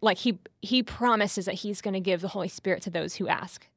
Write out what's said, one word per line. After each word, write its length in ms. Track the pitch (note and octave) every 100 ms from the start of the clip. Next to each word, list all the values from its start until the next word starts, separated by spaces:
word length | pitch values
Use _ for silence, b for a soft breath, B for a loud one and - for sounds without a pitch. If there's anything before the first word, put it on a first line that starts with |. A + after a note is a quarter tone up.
like, 180 | G#3+ F#3
he, 200 | B3 F3 - _
he 220 | G#3 B3+
promises 640 | A#3 - A#3+ A3 G3+ G#3
that 100 | F#3
he's 260 | F#3 G#3 G3
gonna 200 | G#3 F#3+
give 220 | F#3 F3
the 60 | F#3
Holy 200 | G3+ F3+
Spirit 340 | - F#3+ -
to 80 | F#3+
those 260 | E3+ D#3+ -
who 120 | -
ask. 380 | - F#3+ - _